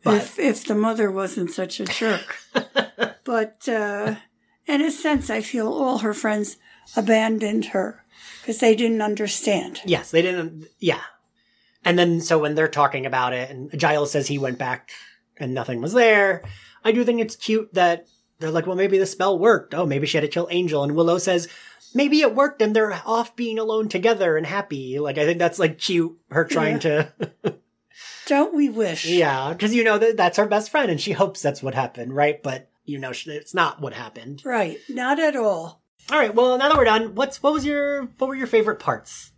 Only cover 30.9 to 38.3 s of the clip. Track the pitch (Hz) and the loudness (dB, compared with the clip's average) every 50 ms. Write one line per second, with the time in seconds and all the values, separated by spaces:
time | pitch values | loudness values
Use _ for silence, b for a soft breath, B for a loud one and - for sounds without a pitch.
30.9 | 165 143 - 208 180 - 196 196 160 - - 143 135 - - 131 120 131 131 117 | 0 -2 -2 -4 2 2 2 0 0 -4 -4 -4 -4 -4 -6 -6 -4 -2 -4 -4
31.9 | - - 117 120 135 139 147 147 151 147 _ 139 131 127 - _ _ _ _ - | -6 -10 -10 -8 0 2 2 2 2 -2 _ -8 -8 -8 -12 _ _ _ _ -10
32.9 | 147 139 135 131 123 - - 160 147 147 151 - - 190 170 147 - - 147 127 | -10 -8 -8 -8 -10 -10 -10 -10 -12 -12 -12 -8 0 0 0 0 0 -6 -10 -10
33.9 | 113 117 123 110 - 117 113 123 143 139 - 269 247 226 202 165 - - - - | -8 -10 -14 -14 -14 -16 -16 -16 -16 -12 -8 -4 -2 -2 -2 -2 -4 -10 -14 -12
34.9 | 262 247 247 254 277 285 330 302 285 269 226 214 190 165 160 165 - _ _ _ | -8 -6 -2 -2 0 2 2 0 0 2 0 0 0 -2 -6 -12 -14 _ _ _
35.9 | _ _ - - 269 302 269 214 208 233 254 254 254 254 269 294 311 302 254 226 | _ _ -8 -2 2 2 2 4 4 4 4 4 4 4 4 4 6 6 6 6
36.9 | 214 220 226 220 185 202 269 277 - - - 285 302 311 262 285 294 285 285 285 | 4 2 2 -2 -2 -2 -2 -2 -2 0 0 0 0 2 -2 -2 -2 -2 -2 -2
37.9 | 285 285 262 247 - _ 269 262 | -4 -4 -6 -10 -6 _ -4 -4